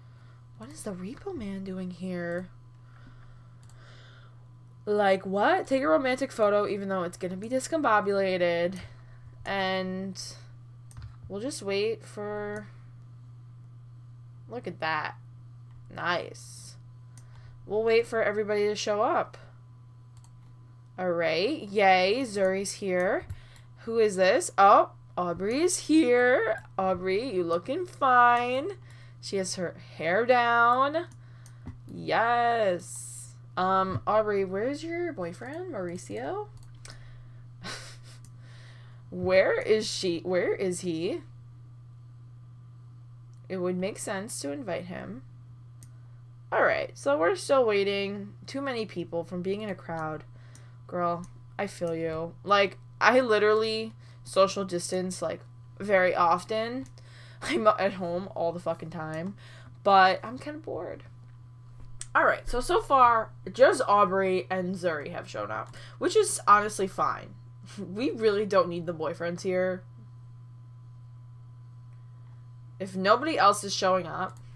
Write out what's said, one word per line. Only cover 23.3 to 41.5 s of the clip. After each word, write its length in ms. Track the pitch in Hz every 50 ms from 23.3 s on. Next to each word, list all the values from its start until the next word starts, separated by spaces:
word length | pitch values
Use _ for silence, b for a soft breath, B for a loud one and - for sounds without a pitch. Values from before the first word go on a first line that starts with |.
| B B B B B B B B B - -
Who 140 | 226 226 233
is 180 | 220 214 190
this? 340 | 185 185 185 220 311 349 - - -
Oh, 320 | 202 196 226 285 349 - - - - - -
Aubrey 440 | - 180 175 170 170 190 208 240 285
is 200 | 330 370 - -
here. 840 | - - 302 320 311 247 247 247 247 247 254 330 453 440 659 - - - - -
Aubrey, 560 | 190 190 190 175 180 190 190 202 247 277 208
you 100 | 180 175
looking 420 | 165 165 180 180 - 262 359 359
fine. 840 | 359 - - 285 262 254 247 240 240 240 240 240 247 247 262 294 392 392 B B B B B B B B B
She 160 | - - -
has 200 | 196 190 185 -
her 200 | 190 175 160 - - - - -
hair 280 | - 156 160 180 208 233
down. 840 | 247 254 247 240 233 233 233 233 240 247 254 269 285 294 330 349 - B B B B B B B B B B B B B - -
Yes. 1500 | - - 175 170 160 156 180 220 233 240 240 233 233 233 233 214 196 180 170 - - - - - - - - - - - - - - -
Um, 440 | - 185 185 190 190 190 190 180 - -
Aubrey, 380 | - 202 220 214 208 208 202 196
where's 400 | 180 190 196 214 262 285 294 311
your 280 | 330 339 339 349 339 285
boyfriend, 600 | - 180 170 175 - 233 254 285 330 370 381 294
Mauricio? 760 | 208 180 175 170 185 - - 196 214 247 285 359 415 415 415 - - - - B B B B B B B B B B B B B B B B - - B
<laughs> 60 | B B B B B B B B B B B - - B B B B B B B B B B B B B B B -
Where 500 | - 180 180 185 185 190 208 - 466 453
is 280 | - - 214 220 214 -
she? 300 | - - - 185 170 165
Where 340 | - 180 185 180 208 320 -
is 260 | - 208 185 180 180
he? 420 | 180 180 165 160 165 196 302 349 - - - - - -